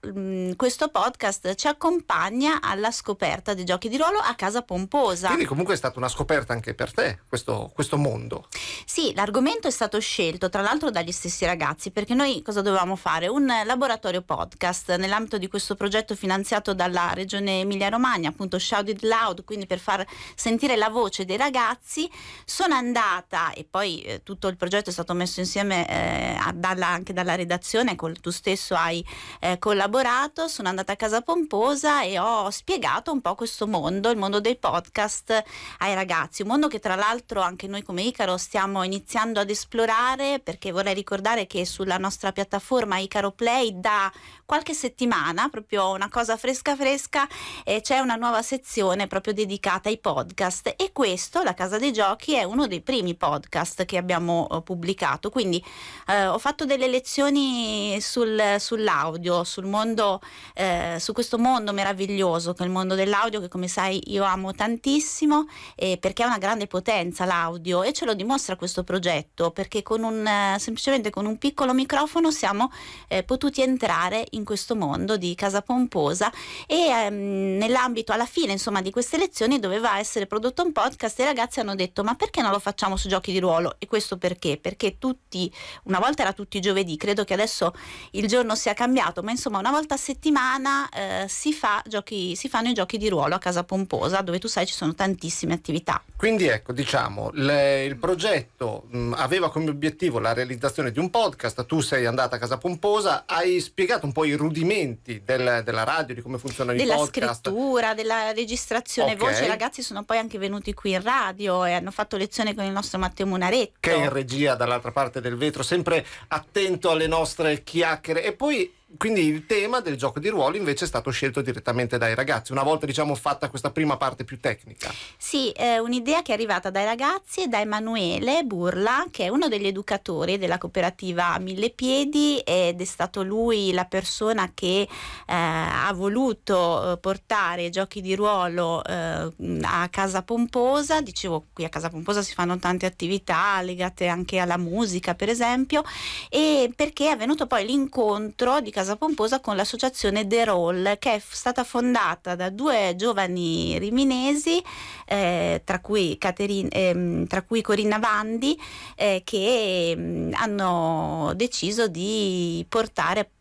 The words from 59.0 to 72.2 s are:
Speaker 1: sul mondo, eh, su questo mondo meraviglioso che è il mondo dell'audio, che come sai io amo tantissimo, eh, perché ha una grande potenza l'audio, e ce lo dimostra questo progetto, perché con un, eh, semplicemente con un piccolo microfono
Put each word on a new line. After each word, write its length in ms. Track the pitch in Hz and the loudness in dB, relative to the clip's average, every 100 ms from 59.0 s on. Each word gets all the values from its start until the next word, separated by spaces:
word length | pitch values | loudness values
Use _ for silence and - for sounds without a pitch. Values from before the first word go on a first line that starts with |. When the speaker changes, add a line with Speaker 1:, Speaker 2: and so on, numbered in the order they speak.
| 156 165 175 175 | 0 -2 0 0
Speaker 1:
sul 200 | 175 - 190 | 0 -4 -2
mondo, 540 | 202 226 220 208 190 - - - | 0 0 2 2 2 -4 -20 -18
eh, 420 | - 185 175 170 165 | -2 0 0 0 -4
su 140 | - | -4
questo 260 | 214 240 240 | -2 0 2
mondo 340 | 240 254 208 | 4 4 2
meraviglioso 800 | 202 196 196 196 202 185 165 170 | 0 0 0 -2 2 2 2 -2
che 100 | 180 | -2
è 40 | 180 | -2
il 60 | |
mondo 220 | 185 185 | 0 0
dell'audio, 460 | 190 190 208 226 214 | 2 2 2 2 -2
che 80 | 180 | -6
come 200 | 185 180 | -6 -4
sai 440 | - 190 190 - | 0 0 -2 -2
io 100 | 202 | 0
amo 280 | 196 190 190 | 2 0 -2
tantissimo, 920 | 190 214 233 - 285 294 - 302 302 302 - - - | -2 -2 -2 2 2 0 0 4 4 2 -8 -18 -4
eh, 200 | 190 180 | -2 0
perché 240 | 190 190 | -2 0
ha 40 | 240 | 0
una 120 | 220 | 2
grande 280 | 190 226 202 | 0 -2 -2
potenza 580 | 180 180 214 175 175 | -2 0 0 0 -2
l'audio, 580 | 180 175 165 170 165 175 | 0 2 0 -2 0 2
e 100 | 196 | 2
ce 120 | 294 | 0
lo 100 | 294 | -2
dimostra 420 | 208 202 269 - 185 | -2 0 -2 -2 -6
questo 280 | - - | -4 -4
progetto, 640 | 180 185 175 160 151 - 170 | -2 -2 0 -2 -4 -2 -2
perché 320 | 170 196 220 | 0 -4 -4
con 200 | 202 220 | -2 -2
un, 240 | 226 220 214 | 0 -2 0
eh, 300 | 208 202 196 | 2 2 0
semplicemente 520 | 220 226 - 269 214 | -2 -4 2 2 0
con 140 | 202 208 | -2 -4
un 120 | 214 | 0
piccolo 340 | 285 - 262 | -2 0 2
microfono 580 | 262 269 277 302 339 | 2 2 0 2 2